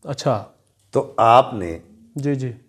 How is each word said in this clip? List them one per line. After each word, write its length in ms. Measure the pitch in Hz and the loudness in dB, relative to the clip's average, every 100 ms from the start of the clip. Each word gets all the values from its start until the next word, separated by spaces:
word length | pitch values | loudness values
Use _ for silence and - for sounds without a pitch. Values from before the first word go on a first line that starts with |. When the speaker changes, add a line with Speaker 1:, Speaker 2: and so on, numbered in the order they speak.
| - | -16
Speaker 1:
अच्छा। 400 | 139 147 107 98 _ _ _ _ | -8 -4 -4 -8 _ _ _ _
Speaker 2:
तो 220 | 135 - - | -6 -4 0
आपने 640 | 113 123 131 110 85 82 - _ _ 151 | 6 6 4 -2 -10 -10 -16 _ _ -8
Speaker 1:
जी, 180 | 139 139 | -6 -4
जी। 200 | 127 117 | -6 -12